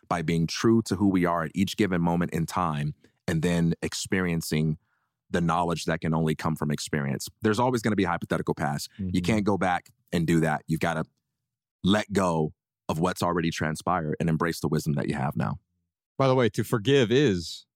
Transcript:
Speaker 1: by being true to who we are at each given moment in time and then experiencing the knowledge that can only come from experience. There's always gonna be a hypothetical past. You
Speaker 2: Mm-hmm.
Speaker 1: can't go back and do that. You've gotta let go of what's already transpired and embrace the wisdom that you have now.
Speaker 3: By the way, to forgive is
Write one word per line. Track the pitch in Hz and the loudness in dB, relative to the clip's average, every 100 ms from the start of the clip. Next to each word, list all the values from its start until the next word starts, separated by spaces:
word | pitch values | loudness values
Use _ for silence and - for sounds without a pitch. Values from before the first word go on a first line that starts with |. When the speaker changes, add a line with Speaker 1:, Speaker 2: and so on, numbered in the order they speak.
| _ | _
Speaker 1:
by | 87 | -4
being | 80 85 80 | 0 0 0
true | - 120 113 | 0 2 4
to | 110 92 | 2 0
who | 98 | 2
we | 92 | 2
are | 85 85 | 2 0
at | 80 | -4
each | - 98 - | -2 -2 0
given | 104 90 | 0 2
moment | 85 87 85 | 2 2 0
in | 90 80 | -2 -4
time | - 87 73 73 - _ _ - | -2 -2 -2 -4 -8 _ _ -4
and | 82 | -2
then | 85 85 85 82 | 0 2 2 0
experiencing | 82 - - 95 92 82 - 78 78 78 _ _ _ _ _ | -4 -6 -4 -2 0 -2 -2 0 0 -2 _ _ _ _ _
the | - | -2
knowledge | 117 85 85 82 | 2 2 0 -2
that | - 90 | -2 -2
can | 85 | 0
only | 80 80 | 0 0
come | 78 82 76 | 0 -2 -2
from | 76 | -4
experience. | 73 - 76 69 65 - - | -4 -4 -4 -4 -6 -8 -4
There's | 110 107 | -2 2
always | 123 127 | 0 0
gonna | 117 101 | -2 0
be | |
a | 92 | 0
hypothetical | 85 - 78 - | -2 -2 -4 -2
past. | 78 78 71 - - | -2 -2 -4 -8 -8
You | 95 | -4
Speaker 2:
Mm-hmm. | 92 | -2
Speaker 1:
can't | 87 110 | 0 0
go | 101 98 | 2 0
back | 92 87 - _ _ | 0 -2 -4 _ _
and | 90 80 | -2 2
do | 82 | 4
that. | 78 76 - | 2 0 -2
You've | 80 | -2
gotta | 87 78 78 _ _ _ _ _ _ _ | 0 -2 -6 _ _ _ _ _ _ _
let | 90 104 104 | 0 2 2
go | 101 92 82 78 - _ _ - | 0 2 2 -2 -4 _ _ -8
of | 80 | -2
what's | 90 90 | 0 0
already | 87 87 82 | 0 0 -2
transpired | - 78 78 - 90 78 - | -2 -4 -2 -2 -2 -2 -2
and | 85 | 0
embrace | 80 85 80 | 2 0 0
the | 73 | -2
wisdom | 78 78 | -2 0
that | 71 - | -2 -2
you | |
have | 73 67 - | -2 -4 -2
now. | - - _ _ _ _ _ - | -4 -4 _ _ _ _ _ -2
Speaker 3:
By | 135 | 2
the | |
way, | 131 117 | 4 2
to | - | 0
forgive | 107 123 104 139 110 | -2 0 4 4 6
is | 123 147 90 82 - - | 4 4 0 -4 -14 -18